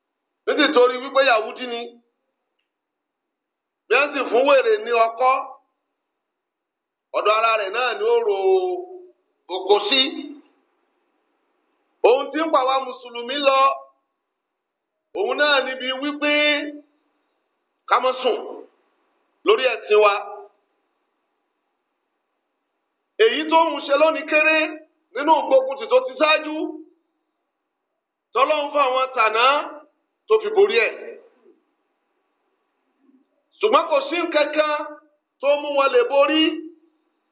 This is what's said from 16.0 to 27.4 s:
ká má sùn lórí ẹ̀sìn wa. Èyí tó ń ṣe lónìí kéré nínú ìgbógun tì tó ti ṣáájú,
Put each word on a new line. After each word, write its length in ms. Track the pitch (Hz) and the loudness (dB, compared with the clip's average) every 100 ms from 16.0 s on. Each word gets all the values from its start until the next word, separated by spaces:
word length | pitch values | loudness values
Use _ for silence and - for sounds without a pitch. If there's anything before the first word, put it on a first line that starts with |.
| 294 294 294 294 294 294 302 294 _ _ _ _ _ _ _ _ _ _ - | -6 -4 -2 2 2 0 -6 -14 _ _ _ _ _ _ _ _ _ _ -2
ká 80 | 220 | 0
má 120 | 254 | 0
sùn 260 | 254 254 - - - - _ _ _ _ _ _ _ | -2 -4 -4 -8 -16 -20 _ _ _ _ _ _ _
lórí 200 | 170 226 | 0 2
ẹ̀sìn 340 | 254 220 - 208 | 0 -4 0 4
wa. 160 | 208 202 208 - - _ _ _ _ _ _ _ _ _ _ _ _ _ _ _ _ _ _ _ _ _ _ _ _ _ _ - | 4 2 -6 -16 -20 _ _ _ _ _ _ _ _ _ _ _ _ _ _ _ _ _ _ _ _ _ _ _ _ _ _ 0
Èyí 220 | 226 269 | 2 2
tó 140 | 311 320 | 2 2
ń 160 | 330 285 | 2 -2
ṣe 160 | 285 277 | -2 2
lónìí 260 | 320 285 | 2 0
kéré 340 | 311 302 311 311 311 - - _ _ 247 | -2 0 2 2 -2 -8 -20 _ _ -6
nínú 160 | 294 | 0
ìgbógun 420 | 294 - 262 262 269 | 0 4 2 2 -6
tì 100 | 220 | 0
tó 120 | 254 | 0
ti 140 | 254 | 0
ṣáájú, 400 | 254 302 302 302 311 - - - _ _ _ _ _ | -2 0 0 -2 -8 -8 -10 -20 _ _ _ _ _